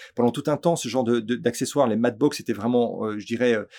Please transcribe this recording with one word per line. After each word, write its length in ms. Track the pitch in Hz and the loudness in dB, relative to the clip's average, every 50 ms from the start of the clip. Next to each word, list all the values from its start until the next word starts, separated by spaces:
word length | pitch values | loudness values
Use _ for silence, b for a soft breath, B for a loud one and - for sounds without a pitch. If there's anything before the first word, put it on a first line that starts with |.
| B B B | B B B
Pendant 160 | - 120 120 | 2 2 2
tout 120 | 117 147 - | 2 0 -2
un 100 | 156 147 | -2 -2
temps, 180 | 143 - 170 165 | 0 2 0 0
ce 120 | - - | 0 -2
genre 160 | 123 110 131 123 | -2 -2 0 2
de, 160 | 113 120 117 | 2 2 0
de, 160 | 107 110 123 | 0 -2 -2
d'accessoires, 520 | 120 - 120 120 - 135 - - 147 135 | 0 0 -2 -2 -2 -4 -2 0 2 2
les 80 | 117 107 | 2 2
Matchbox, 440 | 110 120 123 110 107 139 147 147 - | 2 0 0 0 2 0 0 0 -2
étaient 140 | - - 110 | -6 -6 -6
vraiment, 520 | 98 107 120 123 120 120 104 92 95 107 | -4 -2 0 2 2 2 0 -2 -4 -6
euh, 120 | 107 107 | -6 -6
je 80 | 107 95 | -6 -6
dirais, 280 | - 117 113 127 123 117 | -6 -4 0 2 2 2
euh, 120 | 104 98 - B | 0 -2 -8 B